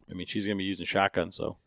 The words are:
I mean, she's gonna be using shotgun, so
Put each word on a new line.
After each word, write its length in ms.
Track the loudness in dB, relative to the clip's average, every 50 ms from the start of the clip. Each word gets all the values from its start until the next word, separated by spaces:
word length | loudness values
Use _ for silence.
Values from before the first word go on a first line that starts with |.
| _ -12
I 20 | -10
mean, 100 | -8 -6
she's 180 | -4 -4 -2 0
gonna 120 | 0 0
be 60 | 0 0
using 200 | -2 -2 -2 -2
shotgun, 460 | 0 4 4 4 4 4 2 -2 -2
so 260 | -2 -4 -4 -4 -6 -8 _